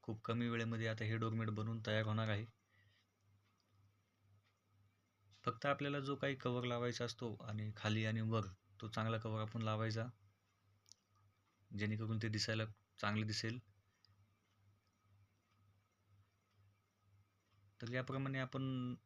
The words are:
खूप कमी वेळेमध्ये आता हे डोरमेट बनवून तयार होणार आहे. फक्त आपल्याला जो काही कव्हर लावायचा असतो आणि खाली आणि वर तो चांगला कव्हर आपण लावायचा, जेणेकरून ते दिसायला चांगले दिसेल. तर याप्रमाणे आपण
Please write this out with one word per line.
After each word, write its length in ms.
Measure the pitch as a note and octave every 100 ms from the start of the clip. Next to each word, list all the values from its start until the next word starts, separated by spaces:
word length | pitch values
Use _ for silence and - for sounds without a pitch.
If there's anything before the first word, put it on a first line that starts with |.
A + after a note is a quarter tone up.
खूप 180 | - A2
कमी 260 | - A#2 A#2+
वेळेमध्ये 380 | A#2 A2+ A2+ A2+
आता 160 | A2
हे 140 | A2 A2+
डोरमेट 320 | A2+ A2+ A2
बनवून 300 | G#2+ A2 A2+ A2
तयार 180 | G#2+ G#2+
होणार 220 | G#2+ A2
आहे. 180 | G#2 A2+ _ _ _ - _ _ _ _ _ _ _ _ _ - _ _ _ _ - _ _ _ _ - _ _ _ - - -
फक्त 200 | A#2 C#3+
आपल्याला 340 | C#3 C#3+ C#3+
जो 160 | C3+ C3+
काही 200 | C#3 C3+
कव्हर 280 | B2+ B2
लावायचा 420 | B2 A#2+ B2 A#2 A#2+
असतो 280 | - A#2+ G#2
आणि 280 | A#2 G#2+ G#2+ G#2+
खाली 300 | G#2+ G#2+ A2
आणि 160 | A2
वर 240 | A2 A2+ G2 F#2 _ -
तो 60 | A2
चांगला 300 | A2 A2 A2+
कव्हर 240 | A2 G#2+
आपण 200 | G#2+ A2+
लावायचा, 440 | A2 G#2+ A2 A2 A#2 - - _ _ _ _ _ - - _ _ _ _ _ _ _
जेणेकरून 460 | G2+ G#2 G#2+ A2 A2
ते 120 | A2
दिसायला 360 | G#2+ - A2 A2 - _ -
चांगले 260 | G#2 G#2+ G#2+
दिसेल. 340 | G#2+ A2+ A#2+ - _ _ _ _ _ _ _ _ _ - _ _ _ _ - _ _ _ _ - _ _ _ _ - - _ _ _ - _ _ _ _ - - _ _ - - _
तर 80 | A#2
याप्रमाणे 500 | B2 C3 C3+ C3+ C3+
आपण 560 | C3 C3+ C3+ C3 B2 B2